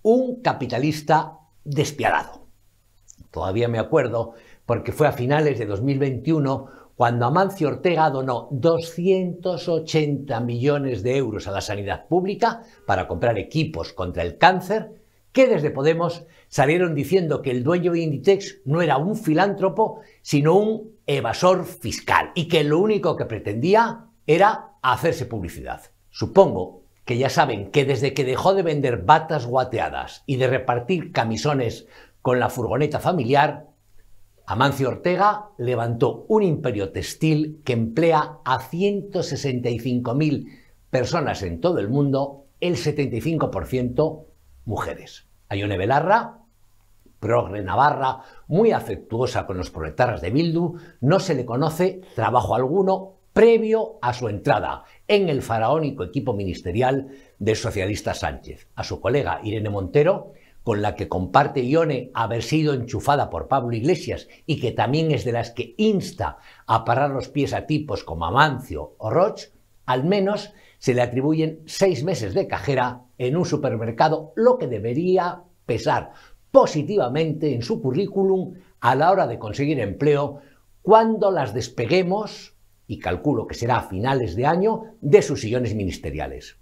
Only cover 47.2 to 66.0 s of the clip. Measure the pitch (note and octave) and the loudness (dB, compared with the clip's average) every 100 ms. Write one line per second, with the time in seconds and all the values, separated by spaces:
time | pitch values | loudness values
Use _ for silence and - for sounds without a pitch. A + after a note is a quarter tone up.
47.2 | G#2+ A#2+ F2+ G2+ F#2+ G2 C#3+ C#3 C3 C3 | 0 0 0 -6 -2 2 2 2 -2 -4
48.2 | - - - D#3 A3+ C#3 - F#2+ - A2+ | -12 -20 -2 2 4 2 -4 -10 -6 -2
49.2 | B2 A2 - F2+ E2 - D#2 - B2 F#2+ | 0 -2 -4 -6 -6 -8 -8 0 0 0
50.2 | E2+ C3 E3+ E3 E3+ - - _ B2+ F#3 | 0 0 2 0 -2 -4 -18 _ 2 2
51.2 | F#3+ C#3 A#2+ A#2+ D#3 D#3+ F#3 F#3 - - | 2 -4 -2 -2 -2 2 0 0 -12 -2
52.2 | G#2+ A#2+ - A2 C3 F#3 F#3+ F#3+ - _ | 2 2 2 0 2 2 2 0 -4 _
53.2 | _ G3 A3+ A3+ A3 A3 - - B2 A#2+ | _ 6 6 6 2 0 -2 -4 -4 -4
54.2 | A#2 G2+ - G#2+ D2+ C2+ - - - G#3 | -6 -4 0 0 0 -8 -14 -16 0 2
55.2 | F#3 C#3 - A2+ A2 D#3 D3 C#3 F#2 - | 2 -2 -2 0 2 0 -2 -4 -6 -4
56.2 | G#2 G2 G2 E2 - A2 B2+ C3+ C3+ - | -2 -4 -4 -6 -4 0 0 0 -6 -18
57.2 | - _ G#2+ G#2+ F#2 G2 F#2 G#2+ F#2+ F#2 | -20 _ -2 0 -2 -2 -4 -4 -6 -4
58.2 | D#2+ C#2 - - - - - - G2 C#3+ | -6 -8 -14 -20 -16 -12 -8 -4 0 0
59.2 | F2 E2+ G#2 A2 G#2+ G2+ F2+ C#3+ D#3 G3+ | 0 -4 -4 -4 -4 -4 0 2 4 0
60.2 | - - _ - - G#2 G#2 - F#2+ F2+ | -6 -20 _ -10 -4 0 -2 -4 -4 -4
61.2 | F2+ C#3 C#3+ C#3 B2 D#3+ D#3+ C3 - - | 4 4 4 0 2 2 2 -2 -4 -4
62.2 | A2+ A#2 - D#3 D3+ C3+ A#2 G#2 - C#3+ | -2 -4 0 0 2 0 -2 -2 0 2
63.2 | A2 E2 - C3+ A#2+ A#2 C3+ E3+ A#2 F2 | 0 -4 -2 -2 0 -2 0 0 -2 -8
64.2 | - - - C#3+ A#2 - A2 D3 D#3+ C3 | -10 -18 -6 -2 -2 0 0 2 2 0
65.2 | G#2+ A#2 A#2 - A2+ - G#3+ G3 | 0 -2 -4 -8 -10 0 2 2